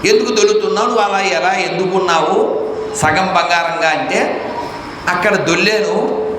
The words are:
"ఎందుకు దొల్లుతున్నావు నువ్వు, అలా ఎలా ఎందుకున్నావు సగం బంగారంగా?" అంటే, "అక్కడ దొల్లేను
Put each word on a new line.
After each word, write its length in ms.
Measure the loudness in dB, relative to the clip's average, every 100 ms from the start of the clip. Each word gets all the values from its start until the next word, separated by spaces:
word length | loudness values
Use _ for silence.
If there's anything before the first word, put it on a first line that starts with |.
"ఎందుకు 300 | 4 2 2
దొల్లుతున్నావు 520 | 2 4 2 0 0 2
నువ్వు, 140 | 2
అలా 180 | 2 0
ఎలా 320 | 0 0 0
ఎందుకున్నావు 1160 | 0 -2 -2 0 0 2 2 2 0 0 -2 -4 -6 -6
సగం 300 | -2 0 2
బంగారంగా?" 760 | 2 0 2 0 0 0 0 0
అంటే, 500 | -2 0 -2 -2 -6 -8 -8 -10 -12 -8 -4
"అక్కడ 280 | 0 0
దొల్లేను 920 | 2 0 2 2 2 0 0 0 -2 -4